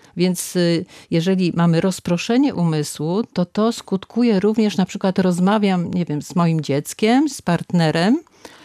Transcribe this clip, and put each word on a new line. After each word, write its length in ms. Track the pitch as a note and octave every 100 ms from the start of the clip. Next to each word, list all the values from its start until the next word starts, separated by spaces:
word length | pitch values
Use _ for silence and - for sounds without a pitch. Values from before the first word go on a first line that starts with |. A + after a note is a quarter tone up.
| - -
Więc, 400 | F3+ F3+ - F3+
y, 280 | F3 E3 F3+ - -
jeżeli 420 | E3 E3+ F#3+ F3 E3+
mamy 240 | E3+ E3
rozproszenie 720 | F#3+ - - F3 - A#3+ C#4+
umysłu, 680 | - E3+ D#3 D3 - D3+ F#3+ A#3
to 120 | - F3+
to 260 | - A3
skutkuje 680 | A#3 - F#3+ - A3+ A#3+ G3
również, 360 | G3+ A3 G#3+ F#3+
na 100 | F#3
przykład 320 | G3+ F#3+ F#3
rozmawiam, 720 | F#3 F3 F#3 G#3+ G3+ F3+ E3+
nie 100 | F3+
wiem, 180 | E3+ D3
z 140 | - F#3
moim 240 | E3+ D#3+
dzieckiem, 680 | D3 C#3 - - G#3+ B3+ D4+
z 140 | -
partnerem 760 | - E3+ - F3+ D#3+ E3 F#3 D4+ - _ - -